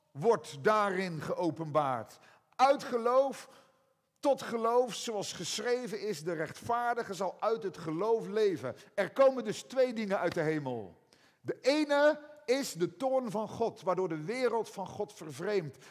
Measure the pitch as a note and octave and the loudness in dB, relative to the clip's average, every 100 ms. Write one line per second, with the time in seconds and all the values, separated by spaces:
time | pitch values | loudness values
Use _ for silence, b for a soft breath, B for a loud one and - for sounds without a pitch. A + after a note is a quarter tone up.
0 | _ C#3 G#3 G#3 - C#3 E3 G#3+ G3+ F#3 | _ -2 2 2 0 -2 2 4 2 0
1 | F#3+ D#3 D#3+ F3 F3 D3+ D#3 D3+ C#3 A#2+ | -4 -6 -6 -2 -2 -2 -2 0 0 -2
2 | A2 - b b b - C4+ C#4+ C#4 A#3 | -6 -16 b b b 4 6 6 2 0
3 | A#3 B3+ C#4 - - b b b b b | 4 4 4 0 -14 b b b b b
4 | _ _ D4 C4 G#3+ A3+ A3+ B3 B3 - | _ _ 2 2 0 -2 2 4 2 -2
5 | A#3+ G#3+ D3+ - E3+ - A#3 B3 A#3 G#3+ | -6 -4 -6 -8 -6 -4 -2 -2 -2 -6
6 | G#3 D3+ D#3+ D#3+ D3+ - - A#3+ A#3+ A#3+ | -4 -4 -4 -4 -4 -6 -4 -2 0 -2
7 | A3+ F3+ F#3 - G#3 A3+ G3 - D#3+ D#3+ | -4 -4 -4 -2 -2 0 -4 -8 -6 -2
8 | G#3+ A3+ F3+ G#3+ G#3 D3+ B2+ - B - | 0 0 0 0 2 0 -6 -10 B -4
9 | F3+ - C4+ C4 G#3+ - - B3+ B3+ A3 | -2 6 6 6 -4 -6 -4 0 2 2
10 | G#3 G3 - F3+ D#3 D#3 C3+ A#2+ F#2 - | -2 0 0 0 0 0 -2 -6 -8 -16
11 | _ b b b - - B3+ D4+ D4 C#4+ | _ b b b -8 -2 2 2 4 4
12 | D4 D4+ - - - C4+ - E3 F3 - | 4 4 -4 -10 -2 0 0 -2 -4 -2
13 | C4 C4 A#3+ G3 G#3 B2+ A3 - F3+ F3+ | -2 0 -2 -4 -4 -2 -4 -2 -2 0
14 | F#3 D#3+ D#3 B3+ B3 A3+ G3+ - F3+ C3 | 0 -4 -4 0 0 0 -4 -8 -10 -8
15 | G#3 - D#3 B2+ F#3+ G3+ D3 - B | -10 -10 -14 -8 -2 -2 -2 -10 B